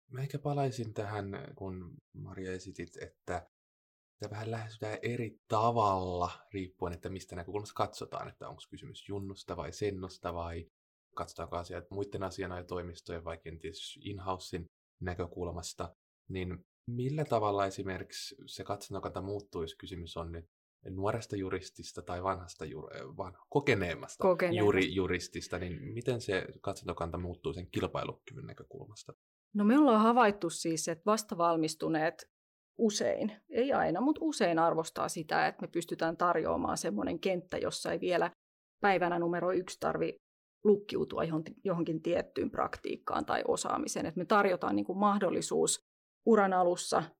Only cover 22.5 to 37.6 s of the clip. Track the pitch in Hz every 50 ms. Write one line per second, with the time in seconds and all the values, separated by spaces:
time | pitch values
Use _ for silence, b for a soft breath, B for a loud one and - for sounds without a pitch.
22.5 | - - 82 73 - 78 - - - - - - - - 95 92 - - - -
23.5 | - 147 - 143 117 98 92 87 80 - - - - - - 185 180 165 185 175
24.5 | 113 107 104 104 95 92 95 - 92 95 92 90 90 87 - - - 80 - -
25.5 | 90 87 90 90 85 - - - 110 117 - 127 123 113 - - 95 90 - -
26.5 | - - - 101 92 - - 92 85 - 85 85 85 87 90 87 87 - - -
27.5 | 85 90 90 - - 110 92 85 - 69 62 - - _ - - - 64 - 55
28.5 | - - - - - - - - 107 - - - - _ _ _ _ _ _ _
29.5 | - 208 202 208 254 302 302 269 220 214 220 226 233 254 233 208 202 202 175 165
30.5 | 160 - - 165 160 160 - 175 165 160 - 208 214 214 214 - 214 170 170 170
31.5 | 165 165 160 156 156 - - 160 160 151 156 170 - - - _ _ _ _ _
32.5 | _ _ _ _ _ - 233 214 208 - - - - - - 214 - - _ -
33.5 | 302 - 254 277 - - 165 156 160 185 247 294 302 - 320 311 285 - 214 175
34.5 | 165 160 165 170 156 160 165 - - - - 165 - 175 156 160 156 160 156 160
35.5 | - - 185 - - 170 165 - 175 165 165 165 170 - 175 175 170 160 - -
36.5 | 165 170 - - 165 160 - 170 202 208 175 165 175 165 - 196 185 180 180 -
37.5 | - -